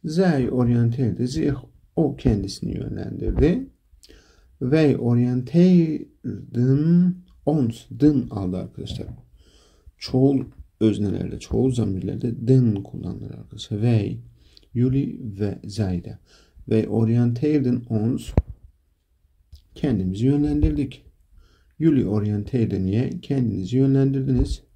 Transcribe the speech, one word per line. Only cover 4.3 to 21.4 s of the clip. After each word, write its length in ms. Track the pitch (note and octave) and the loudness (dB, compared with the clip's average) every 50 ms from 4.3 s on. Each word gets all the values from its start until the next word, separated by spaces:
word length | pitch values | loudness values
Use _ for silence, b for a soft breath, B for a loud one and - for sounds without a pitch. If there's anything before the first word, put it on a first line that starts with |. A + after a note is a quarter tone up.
| b b b b b _ | b b b b b _
Wij 360 | C3 B2 C#3 D#3+ D#3 C#3+ B2+ | -2 0 2 4 4 4 2
orientierten 2250 | - A#2+ A#2+ A#2+ A#2+ B2 B2 B2 B2+ B2+ B2 - E3+ F3 F#3 F3+ F3 E3 D#3+ D3+ D3 - - _ _ _ - - F#2+ - - - A#2+ B2 C3 C3+ C#3 D3 E3 E3+ F3 F3+ F3+ F3+ - - _ - _ _ | 2 2 2 2 4 2 2 0 -2 -4 0 4 6 6 8 8 6 4 4 0 -6 -8 -12 _ _ _ -10 -10 -10 -12 -8 -2 0 2 2 2 2 4 4 4 6 4 4 0 -2 -10 _ -20 _ _
ons, 400 | C#3+ D3+ D#3 C3 A2+ A2+ - - _ A#2+ A2 | 0 0 2 0 0 -2 -6 -14 _ -4 4
dın 300 | C#3+ D3+ D3+ C3 - A#2 | 4 4 4 4 -2 -2
aldı 260 | A2 G#2 G2 F2+ F#2 | -6 -4 -4 -4 -4
arkadaşlar. 500 | F#2 F#2 - - - - - - - - - - - - _ _ b b b b b b b b b b b b _ | -4 -6 -10 -12 -14 -12 -10 -10 -10 -10 -12 -14 -18 -20 _ _ b b b b b b b b b b b b _
Çoğul 460 | - - - C3 C3 C#3 C#3 C3 C3 - - - - _ _ _ | -12 -2 0 4 4 4 4 2 -2 -4 -12 -20 -20 _ _ _
öznelerde, 580 | G#2+ A2 G2+ F#2+ G#2 G2 F#2 F#2 F2+ F2+ - - | 2 2 2 2 -2 -2 -2 -4 -6 -6 -8 -12
çoğul 340 | - - - A2+ A#2+ C3 B2 | -8 -4 -2 0 0 0 0
zamirlerde 760 | A#2 A2 G2 F#2+ F#2+ F#2 F#2+ F#2 A2+ A#2 A#2+ A#2 - A2+ A2+ | 0 -2 -2 -2 -4 -6 -6 -6 -6 -6 -6 -6 -4 0 4
dın 340 | C3 C3 B2+ A#2 G#2 G2 F#2+ | 4 4 6 4 2 0 -4
kullanılır 480 | - - - - - - - G#2+ G#2 | -8 -12 -10 -10 -10 -10 -10 -12 -14
arkadaşlar. 480 | A2 - - - - A2 - - A2 G2+ | -14 -16 -18 -18 -16 -18 -10 -8 -4 0
Wij, 400 | G#2+ B2 A#2+ A2 G2+ - A2+ A#2 - - b b b b b b b b b | 2 2 2 2 2 0 -6 -8 -12 -18 b b b b b b b b b
jullie 420 | A#2+ A#2+ C3 B2+ C#3 C#3+ - - - C#3 A2+ F#2+ F#2+ | 0 0 2 2 0 -2 -2 -6 -10 -12 -12 -6 -4
ve 180 | G#2 G2+ - - - | -4 -4 -4 -6 -12
zijde. 540 | - G2 G#2 G#2+ F#2 F#2 F2 E2+ G#2+ A2 - b b b b b b b | -12 -4 -2 -2 -2 -2 -4 -6 -8 -16 -16 b b b b b b b
Wij 300 | b - - A2+ A2 G#2+ - | b -6 0 0 0 0 0
orienteerden 960 | - A2+ A2+ A2 A#2 A#2 A#2+ A#2+ A#2+ A#2+ D#3 D3+ D3+ D3 B2+ B2 B2 A#2+ A#2+ - | 0 0 2 2 2 2 2 0 0 0 0 0 2 2 2 0 -2 -2 -2 -4
ons, 440 | A#2 G#2+ G#2+ A#2 C3+ - - - - - - - - _ _ - _ _ _ _ _ _ _ _ _ _ _ _ _ _ _ _ - - _ _ _ | -2 -2 0 0 -2 -4 -6 -2 -2 -2 -2 -2 -14 _ _ -20 _ _ _ _ _ _ _ _ _ _ _ _ _ _ _ _ -20 -20 _ _ _
kendimizi 520 | - - C#3+ A#2+ F#2+ F#2 F#2 F#2 G2+ A#2 | -6 -2 -2 0 0 -2 -2 -2 0 0
yönlendirdik. 800 | C3 C#3+ C#3+ C#3+ D3 D3 D3 D3+ D#3 D3 D3 C#3 - - - _ - _ _ _ _ _ - | 2 2 2 0 0 0 2 0 0 0 -2 -4 -6 -8 -16 _ -20 _ _ _ _ _ -20